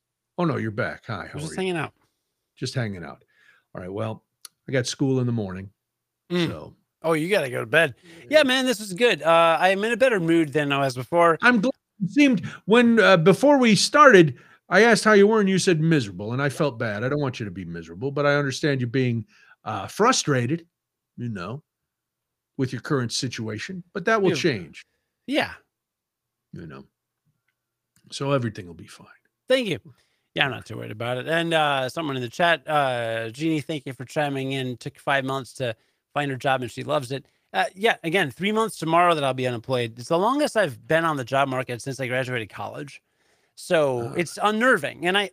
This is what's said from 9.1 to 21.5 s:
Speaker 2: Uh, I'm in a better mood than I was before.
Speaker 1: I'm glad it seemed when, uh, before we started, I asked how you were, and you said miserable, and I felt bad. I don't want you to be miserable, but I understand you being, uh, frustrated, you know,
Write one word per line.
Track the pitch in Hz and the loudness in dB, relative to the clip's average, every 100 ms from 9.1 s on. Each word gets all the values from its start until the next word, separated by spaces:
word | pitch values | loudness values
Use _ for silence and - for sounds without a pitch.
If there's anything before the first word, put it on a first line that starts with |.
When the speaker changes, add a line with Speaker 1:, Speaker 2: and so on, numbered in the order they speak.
| 175 | 2
Speaker 2:
Uh, | 156 165 170 160 | 4 6 6 4
I'm | 180 196 | 4 2
in | 214 | 0
a | 233 | 2
better | 262 214 | 2 2
mood | 165 170 156 | 2 2 2
than | 139 143 | 0 0
I | 139 | 0
was | 139 127 | 0 -2
before. | 123 170 170 156 | -2 4 4 4
Speaker 1:
I'm | 226 240 | 4 2
glad | 233 - _ - | 0 -4 _ -8
it | 202 | -4
seemed | 285 285 214 120 - - | 2 4 2 -4 -8 2
when, | 226 240 226 | 4 6 6
uh, | 190 190 | 6 6
before | 160 190 277 285 | 6 4 6 6
we | 247 202 | 6 4
started, | - 294 294 202 160 123 - _ - | 4 8 10 10 8 4 -16 _ 0
I | 180 | 4
asked | 233 220 | 6 6
how | 220 | 6
you | 214 202 | 6 6
were, | 220 | 4
and | 196 | 2
you | 190 | 2
said | 196 165 | 2 2
miserable, | 160 160 107 90 104 | 2 2 0 -8 -6
and | 123 | -2
I | 143 | -2
felt | - 151 117 | 0 -2 -2
bad. | 117 104 | -6 -4
I | 123 | -4
don't | 147 | -2
want | 139 - | -4 -6
you | 113 | -10
to | |
be | 90 85 | -10 -10
miserable, | 85 82 85 135 | -12 -14 -10 -8
but | 143 143 | -2 0
I | 143 | 2
understand | 139 127 156 139 | 0 -2 -2 -2
you | 123 | -2
being, | 131 127 117 107 _ _ _ - | -2 0 -2 -6 _ _ _ -10
uh, | 104 95 | -10 -8
frustrated, | - 220 254 - 131 120 165 - _ _ _ _ - | 0 2 2 0 0 0 -4 -8 _ _ _ _ -12
you | 120 | -10
know, | 104 90 | -8 -10